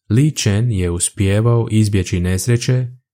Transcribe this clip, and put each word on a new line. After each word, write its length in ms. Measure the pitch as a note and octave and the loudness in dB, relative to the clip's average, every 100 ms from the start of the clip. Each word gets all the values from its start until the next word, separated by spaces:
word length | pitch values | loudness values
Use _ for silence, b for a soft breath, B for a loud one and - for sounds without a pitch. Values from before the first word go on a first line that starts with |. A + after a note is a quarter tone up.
| - | -2
Li 240 | G#2+ D3+ - | 2 2 0
Chen 360 | A2 G2+ B2 | 0 0 0
je 180 | G2 F2+ | -2 -2
uspijevao 760 | F2 - - G2 G#2 A#2 A#2 A2 | -2 -4 -2 0 2 2 2 2
izbjeći 500 | G#2+ G#2 G2+ F2+ F2+ | 0 2 0 -2 -2
nesreće 680 | F2+ F#2 - A#2+ B2+ B2+ B2 - _ | 0 -2 0 -2 0 -2 -4 -10 _